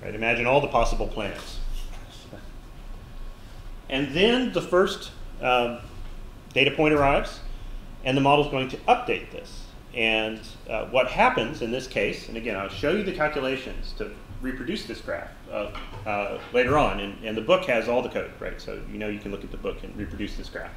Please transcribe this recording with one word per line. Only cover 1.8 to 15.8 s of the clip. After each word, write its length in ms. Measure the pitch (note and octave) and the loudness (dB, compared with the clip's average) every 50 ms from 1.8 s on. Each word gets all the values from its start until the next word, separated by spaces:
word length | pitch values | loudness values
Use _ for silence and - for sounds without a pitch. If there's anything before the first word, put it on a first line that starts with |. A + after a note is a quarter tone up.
| - - - - - - - - - - - - - - - - - - - - - - - - - - - - - - - - - - - - - - - - - - | -4 -6 -8 -10 -12 -12 -16 -16 -16 -14 -14 -14 -14 -14 -14 -14 -14 -14 -14 -14 -12 -12 -12 -12 -12 -12 -12 -10 -10 -10 -10 -12 -14 -14 -14 -12 -12 -12 -12 -12 -6 -2
And 240 | C3+ C3+ D3 C3+ C3+ | 0 0 0 2 4
then 400 | E3 G3 A3+ A#3+ B3+ B3+ A3 F#3 | 6 6 6 6 6 2 2 0
the 80 | F3 | 0
first, 500 | - - F3 F3+ G3 G3 - - - - - - - - - - | 0 4 6 6 6 6 2 -4 -8 -12 -12 -10 -10 -10 -8 -2
um, 380 | B2+ B2+ B2 B2 A#2+ A#2 A#2 A2+ - - - - - - - - - - - - - - - | 2 4 6 6 6 4 0 -6 -10 -12 -12 -10 -10 -10 -10 -10 -12 -12 -14 -16 -16 -2 4
data 180 | B2+ C3+ C#3 | 6 6 6
point 220 | C#3 - D#3 D3+ D3+ | 6 6 6 6 8
arrives, 460 | D3 C#3+ C#3 C#3+ F#3+ A3+ - - - - - - - - - - - - - - - - | 8 8 6 6 4 2 0 -6 -8 -8 -8 -8 -8 -10 -10 -10 -10 -12 -12 -14 -6 -2
and 140 | C3 C3 | 2 4
the 40 | C#3 | 6
model's 280 | C3+ C#3 C#3+ D3 C#3+ - | 8 8 8 8 6 4
going 200 | C#3 C3 C3 C3 | 2 -2 -2 -2
to 80 | C#3 | -4
update 540 | - - - B3 B3 - - G#2 F2 - - | -4 4 4 4 4 4 -2 -2 -2 -2 -8
this. 320 | - - - - - - - - - - - - - | -12 -12 -12 -10 -12 -12 -12 -12 -14 -16 -16 -10 -2
And, 460 | B2 A2+ A2+ A2 A2 A2 A2 A2+ A2 - - - - - - | 2 2 4 4 4 2 0 -4 -6 -10 -14 -14 -14 -10 -4
uh, 160 | A#2 G#2+ A2 | -4 -4 -4
what 200 | G2 A2+ C3 B2+ | 2 4 4 4
happens 540 | B2+ - E3+ A3 B3+ - - A2+ A#2 D#3 - | 4 4 6 6 6 6 4 0 0 -2 -4
in 100 | B2 A2+ | -4 -2
this 160 | A#2 C3 B2+ | -2 -4 -4
case, 400 | - - A#2+ G2+ A2 - - - | -2 0 0 0 0 0 -4 -8
and 100 | - A2 | -8 -8
again, 200 | A2+ A2+ A#2+ G#2 | -6 -4 -4 -2
I'll 120 | F#2+ G2 G2 | -2 -4 -4
show 220 | - - - D3 | -4 -2 0 2
you 120 | F3 G#3+ G#3 | 2 2 0
the 100 | F#3 - | -2 0
calculations 800 | - D3+ D3 D3 D3 C3 C3 C3+ C3+ - A#2+ F#2 F#2 - - - | 0 0 0 2 0 0 0 -2 -2 -4 -8 -6 -6 -6 -6 -4
to 140 | - A2 G#2 G#2+ - - - - - | -6 -6 -6 -8 -12 -14 -14 -12 -8
reproduce 440 | B2+ C3 B2+ - B2 C3 G3 - - | -6 -6 -6 -6 -4 -4 -4 -4 -4
this 160 | - A2 - | -8 -10 -10
graph, 280 | - - E2+ E2+ - - - - - - | -6 -6 -6 -6 -6 -10 -14 -16 -14 -8
uh, 200 | - G#2+ G#2 G2+ - - | -6 -6 -6 -6 -6 -10